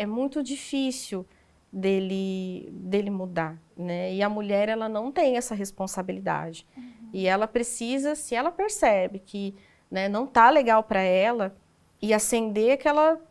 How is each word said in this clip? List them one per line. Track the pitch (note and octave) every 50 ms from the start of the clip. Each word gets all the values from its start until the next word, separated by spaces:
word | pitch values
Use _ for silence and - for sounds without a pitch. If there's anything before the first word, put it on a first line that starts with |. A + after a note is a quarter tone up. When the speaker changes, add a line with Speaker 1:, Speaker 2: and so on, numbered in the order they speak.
Speaker 1:
é | G#3
muito | G#3 A3 A#3+ C4 C#4+ C4+ D4+ C#4
difícil | A#3+ C#4 C#4 - - - C#4 C4+ C4 B3+ C4 - - G#3 F#3 F#3 _ _ _ _ _ _ _ _ _
dele, | - F#3+ F#3+ F#3+ G3 F#3+ F#3+ F#3 F#3+ F#3+ F#3+ F#3+ F#3+ F#3+ F#3 F#3 F3+ - - - F3+
dele | F3+ F#3 F3+ F#3+ G3+ G3+ G3+
mudar, | G3+ F#3+ F#3 F#3 F3 E3+ D#3+ D#3 D#3+ D#3+ _ _ _
né? | - F3 F3 F3 F3 F3+ F#3 F#3
E | F#3+
a | G3+ G#3
mulher, | G#3 G#3 G#3 G3+ G3+ G3+ G#3 G#3+
ela | A3 A3+ A3 A3
não | A3 G#3 A3 C4+
tem | C4+ F4+ E4 C4+ B3+ A#3+
essa | B3 - A3+
responsabilidade. | G3+ G3 G3 - - F#3+ F#3+ - F#3+ F#3 F#3+ F#3 F#3+ G3 F3+ D#3+ D3 D#3 E3 E3 - - _ -
Speaker 2:
Uhum. | C4 B3 - - - - - -
Speaker 1:
E | F#3+ F#3 F#3
ela | F#3+ G3 A3 A3
precisa, | - B3 A#3+ A#3+ - - A#3 A#3 C4 C4+ C4+ D4 D4+
se | D4+ - - A#3+
ela | A3+ C4+ E4+
percebe | F4 - F#4+ G#4+ G#4+ - - B3 G#3 F#3+ F#3 F#3 G3+ G3
que, | - _ - G3+ G3 G3 G3 - - _ _ _ _ -
né, | F#3 F#3 F#3+ G3+
não | G3+ G#3+ C4 C4+
tá | - A#3+ A3+ B3
legal | D#4 D4+ B3+ A#3 A3 A3 A3
pra | - G#3+ F#3+
ela, | F#3+ F#3 F#3 F#3+ G3 A3+ B3 A#3 G3+ F#3+ - - _ _ _ _ _ _ _ -
e | - G#3+ G#3+
acender | G#3 G#3+ - - A3+ A3+ A3 G3+ G#3+ A3 A#3+ C4+
aquela | C4+ - D#4 D4 D4+ D#4 D#4+ E4 D#4+ - _